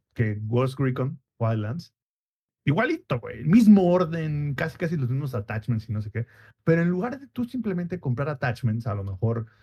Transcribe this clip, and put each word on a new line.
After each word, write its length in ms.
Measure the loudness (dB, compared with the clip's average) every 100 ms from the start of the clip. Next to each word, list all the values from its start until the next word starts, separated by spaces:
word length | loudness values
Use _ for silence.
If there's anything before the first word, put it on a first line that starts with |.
| _
que 260 | -2 -2 -2
Ghost 360 | -2 0 0 0
Recon 420 | -2 -2 -4 -6 _ -4
Wildlands. 560 | -2 -2 -4 -8 -12 _ _ _ _ _ _ _
Igualito, 560 | -2 0 0 -2 -4 -8
güey. 200 | -8 -6
El 80 | 4
mismo 440 | 6 10 8 8
orden, 640 | 4 2 -2 -4 -4 -4
casi, 240 | -2 -4 -4
casi 180 | -4 -2
los 120 | -2
mismos 240 | -2 -4
attachments 560 | -6 -6 -6 -2 -4 -2
y 40 |
no 100 | -6
sé 80 | -6
qué. 160 | -8 -8 -12 -20 _
Pero 200 | 2 2
en 60 | 2
lugar 300 | 0 -2 -6
de 60 | -10
tú 200 | -8 -6
simplemente 540 | -4 -4 -4 -4 -6
comprar 300 | -4 -4 -4
attachments, 560 | -4 -4 -2 -2 -2 -4
a 80 |
lo 100 | -6
mejor 440 | -6 -2 -2 -2 -6 _